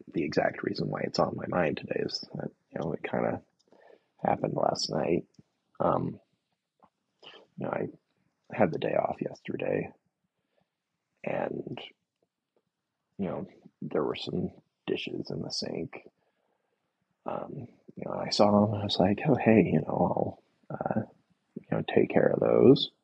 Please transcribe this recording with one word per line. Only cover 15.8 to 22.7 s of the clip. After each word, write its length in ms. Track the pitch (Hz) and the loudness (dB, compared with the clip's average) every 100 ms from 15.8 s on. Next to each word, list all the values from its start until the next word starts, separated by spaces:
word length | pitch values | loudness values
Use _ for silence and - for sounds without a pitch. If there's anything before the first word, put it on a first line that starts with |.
| 82 - - _ _ _ _ _ _ _ _ _ _ _ - | -8 -10 -20 _ _ _ _ _ _ _ _ _ _ _ -10
Um, 420 | 50 50 - - _ _ - | -8 -8 -12 -14 _ _ -12
you 80 | - | -8
know, 80 | |
I 160 | 50 - | -6 -4
saw 160 | - 104 | 4 6
them, 220 | 104 104 | 6 4
and 80 | 104 | 0
I 40 | 101 | -2
was 140 | - | 2
like, 200 | 92 101 156 | 2 2 2
Oh, 80 | 123 | 2
hey, 340 | - 110 85 | 6 6 6
you 80 | 76 | 4
know, 60 | - | 0
I'll, 540 | - - - - - _ _ - | 0 0 0 -2 -6 _ _ -12
uh, 320 | - - - - _ _ _ _ - - | -6 -2 -2 -4 _ _ _ _ -16 -6
you 80 | - | -4
know, 60 | - | 0
take 160 | - - | 2 4
care 180 | - - | 4 4
of 120 | - | 2
those, 520 | 55 58 62 | 4 6 8